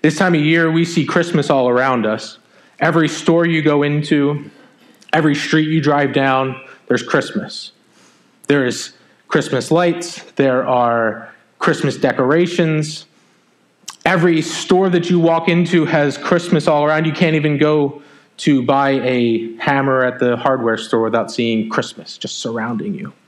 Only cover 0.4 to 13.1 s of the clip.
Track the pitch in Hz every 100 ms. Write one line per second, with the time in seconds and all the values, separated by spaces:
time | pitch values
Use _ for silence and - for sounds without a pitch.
0.4 | 151 165 165 160 170 170 139 175 170 175
1.4 | 139 139 123 123 135 123 107 110 - -
2.4 | _ _ _ _ 151 165 156 - - 165
3.4 | 170 160 151 147 143 147 147 151 143 147
4.4 | - - - _ _ _ - 156 156 143
5.4 | - 156 156 160 143 143 139 143 135 131
6.4 | 135 127 - - - 123 - 143 - 107
7.4 | - - - _ _ _ _ _ _ _
8.4 | - 143 135 - - _ _ _ _ 156
9.4 | 135 131 - 160 175 175 - - - -
10.4 | 139 127 127 127 120 117 113 107 - -
11.4 | _ _ - 156 147 120 135 120 131 156
12.4 | 175 175 165 156 151 - -